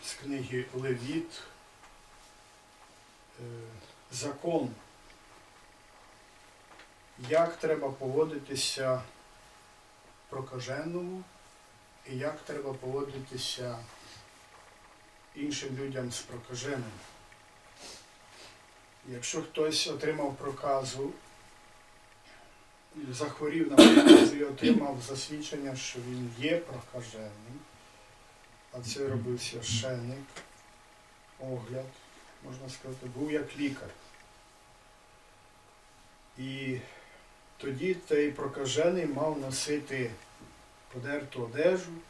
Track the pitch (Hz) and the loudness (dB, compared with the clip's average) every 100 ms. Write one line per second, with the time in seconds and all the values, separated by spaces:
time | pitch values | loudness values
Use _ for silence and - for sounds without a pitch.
0 | - - 143 139 123 127 123 127 135 123 | -12 -12 -6 -6 -4 -4 -4 -6 -2 -2
1 | 123 160 - - - - - - - - | -2 -4 -4 -12 -18 -20 -20 -20 -20 -20
2 | - - - - - - - - - - | -20 -20 -20 -20 -20 -20 -20 -20 -20 -20
3 | - - - - 120 117 113 113 - - | -20 -20 -20 -16 -12 -12 -14 -18 -20 -20
4 | - 123 147 135 123 156 123 113 - - | -14 -8 -8 -4 0 0 0 -8 -20 -20
5 | - - - - - - - - - - | -20 -20 -20 -20 -20 -20 -20 -20 -20 -20
6 | - - - - - - - - - - | -20 -20 -20 -20 -20 -20 -20 -20 -20 -20
7 | - - 127 156 170 170 160 156 139 135 | -20 -16 2 4 4 2 0 0 -2 -4
8 | 131 139 156 143 139 135 - - 131 127 | -2 2 2 -2 -6 -4 -2 0 0 0
9 | - - - - - - - - - - | -4 -18 -20 -20 -20 -20 -20 -20 -20 -20
10 | - - - 131 131 127 117 139 165 175 | -20 -20 -12 -10 -8 -8 -6 -6 -4 -6
11 | 180 185 180 - - - - - - - | -6 -8 -12 -20 -20 -20 -20 -20 -20 -20
12 | - 127 147 151 - 143 135 131 127 139 | -10 -6 -4 -6 -8 -8 -6 -8 -6 -4
13 | 139 135 131 127 - - 123 117 117 - | -4 -8 -10 -8 -6 -6 -6 -8 -12 -18
14 | - - - - - - - - - - | -20 -20 -20 -20 -20 -20 -20 -20 -20 -20
15 | - - - 143 147 143 139 131 139 131 | -20 -20 -20 -6 -4 -4 -6 -6 -6 -4
16 | 123 120 - 120 - 123 139 139 113 95 | -6 -8 -10 -14 -10 -8 -4 -4 -6 -12
17 | - - - - - - - - - - | -18 -20 -20 -20 -20 -20 -20 -20 -18 -18
18 | - - - - - - - - - - | -20 -20 -20 -20 -20 -20 -20 -20 -20 -20
19 | 127 120 - 170 151 - 156 156 170 139 | -14 -10 -4 -4 -4 0 2 2 0 -2
20 | 151 151 143 131 139 135 147 135 123 127 | -2 0 -2 -4 -8 -6 0 0 0 -4
21 | 139 - - - - - - - - - | -6 -8 -18 -20 -20 -20 -20 -20 -20 -20
22 | - - - - - - - - - 156 | -20 -20 -20 -20 -20 -20 -20 -20 -18 -12
23 | 135 123 147 - 151 165 147 147 - - | -8 -4 -4 -2 -2 0 6 12 12 12
24 | - - - - - 131 247 220 143 127 | 12 12 12 4 -4 2 4 4 4 -4
25 | 123 135 - 151 151 147 139 131 - 127 | -6 -8 -8 -8 -8 -6 -6 -6 -8 -8
26 | 120 123 120 117 147 170 170 127 - 127 | -8 -6 -6 -4 0 0 -2 -12 -10 -12
27 | 117 110 107 104 110 139 - - - - | -12 -12 -12 -14 -16 -16 -18 -20 -20 -20
28 | - - - - - - - 127 120 - | -20 -20 -20 -20 -20 -20 -16 -12 -8 -4
29 | 139 120 120 123 - 120 - 113 131 123 | -2 -2 -2 -4 -6 -8 -4 -2 -2 -4
30 | 120 135 139 - - - - - - - | -6 -10 -12 -16 -18 -20 -20 -20 -20 -20
31 | - - - - 131 127 110 127 131 - | -20 -20 -20 -14 -8 -8 -8 -10 -10 -16
32 | - - - - 135 127 131 - 131 131 | -20 -20 -20 -20 -16 -14 -14 -14 -12 -12
33 | 127 120 151 151 139 143 143 - 104 - | -12 -6 -2 -2 -4 -4 -4 -4 -12 -16
34 | - - - - - - - - - - | -20 -20 -20 -20 -20 -20 -20 -20 -20 -20
35 | - - - - - - - - - - | -20 -20 -20 -20 -20 -20 -20 -20 -20 -20
36 | - - - 123 131 135 135 123 - - | -20 -20 -20 -12 -10 -6 -4 -4 -6 -18
37 | - - - - - - 139 127 180 175 | -20 -20 -20 -20 -20 -10 -6 -2 0 -2
38 | - 151 147 143 135 143 135 139 170 185 | 2 4 4 0 -6 -2 0 4 4 4
39 | 156 135 156 147 135 127 - 147 139 135 | 0 0 0 0 -4 -4 0 -2 -2 -4
40 | 120 107 - - - - - - - 127 | -4 -6 -18 -20 -20 -20 -20 -20 -14 -10
41 | 123 147 139 131 117 131 165 185 170 165 | -4 -4 -4 -6 -6 -2 0 0 -4 -14